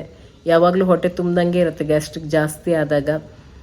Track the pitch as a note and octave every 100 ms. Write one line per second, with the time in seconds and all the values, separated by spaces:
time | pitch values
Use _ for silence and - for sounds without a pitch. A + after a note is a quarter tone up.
0 | D#3+ - - - E3 E3 F3 F#3 F#3 F3
1 | F3+ F3 F3 F3 F3 F3+ E3 D#3 D3+ D3+
2 | D3+ E3 D#3 D#3 D3+ - - D#3+ D3 D3
3 | C#3+ D#3 - - - -